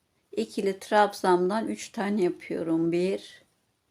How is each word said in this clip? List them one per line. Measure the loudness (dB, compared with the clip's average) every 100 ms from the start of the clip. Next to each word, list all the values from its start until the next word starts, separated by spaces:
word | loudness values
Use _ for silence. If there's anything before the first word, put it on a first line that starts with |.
| _ _ _
İkili | -6 -6 -2 -2 -2
trabzandan | 0 4 4 2 4 4 4 0 -2
üç | -6 -8
tane | -6 -2 2
yapıyorum. | 0 -2 -6 -6 0 0 2
Bir, | 0 0 -2 -8 -20 _ _ _ _ _